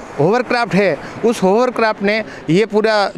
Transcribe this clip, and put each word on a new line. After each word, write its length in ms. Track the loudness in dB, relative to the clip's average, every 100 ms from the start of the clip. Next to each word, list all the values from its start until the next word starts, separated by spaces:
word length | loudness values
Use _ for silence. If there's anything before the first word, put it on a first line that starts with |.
| -14 0
होवरक्राफ्ट 540 | 2 2 0 -2 0
है, 240 | 2 2 0 -6 -4
उस 180 | -2 2
होवरक्राफ्ट 600 | 2 2 2 0 -2 0
ने 220 | -2 -2 -4 -12 0
ये 160 | 2 2
पूरा 440 | 2 2 2 0